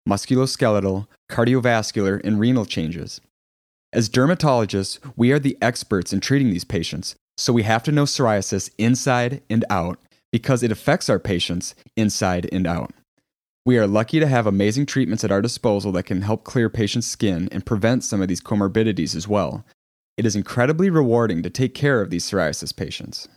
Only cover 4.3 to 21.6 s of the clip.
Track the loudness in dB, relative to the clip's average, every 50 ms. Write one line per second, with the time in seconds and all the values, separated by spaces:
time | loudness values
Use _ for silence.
4.3 | 2 2 2 2 2 2 2 0 -2 -4 -4 -4 -8 -12 -14 -16 -2 2 4 4
5.3 | 4 4 2 0 -2 0 0 0 0 -2 -4 -2 -2 -2 0 0 -2 -4 0 2
6.3 | 2 4 4 2 2 0 -4 -4 -4 -4 -4 -4 -6 -8 -10 -10 -14 _ _ _
7.3 | _ -8 -2 0 2 2 2 2 2 0 2 0 2 2 2 0 0 0 2 2
8.3 | 2 2 0 -2 -4 -4 -6 -6 _ -2 2 2 2 2 2 0 0 2 0 -2
9.3 | -4 -8 _ -2 -2 -2 0 0 0 -2 0 -2 -6 -8 _ _ _ _ _ _
10.3 | -4 -4 0 0 0 2 2 0 -2 0 0 0 0 0 2 0 0 0 0 -2
11.3 | -2 -2 -2 -2 -4 -6 -6 -8 -14 _ _ -10 -2 0 0 0 0 0 0 0
12.3 | 0 0 -2 -4 -2 -2 -2 -2 -2 -4 -6 -8 -12 _ _ _ _ _ _ _
13.3 | _ _ _ _ _ _ 0 2 4 4 4 4 4 2 0 2 2 0 2 4
14.3 | 2 2 2 2 2 2 2 2 2 0 -2 -2 0 -2 0 0 -2 -2 -2 0
15.3 | 0 2 0 0 -4 -2 0 0 0 2 0 -2 -2 -2 -4 -2 -4 -4 -2 -2
16.3 | -2 -4 _ -4 -2 0 0 0 0 0 -2 0 0 -4 -4 -4 -6 -2 -2 0
17.3 | 0 0 -4 -4 -6 -8 -4 -2 -2 0 2 2 2 0 -2 -4 -4 -2 -2 -2
18.3 | -2 -4 -4 -4 -2 0 0 0 2 2 2 2 0 0 -2 -4 -4 -8 -4 -2
19.3 | -2 0 0 -2 -4 -10 -14 _ _ _ _ _ _ _ _ _ _ -2 -2 -2
20.3 | 0 -2 -6 -4 0 0 2 2 2 2 2 2 4 2 2 4 4 2 2 2
21.3 | 0 -2 -4 -6 -4 -2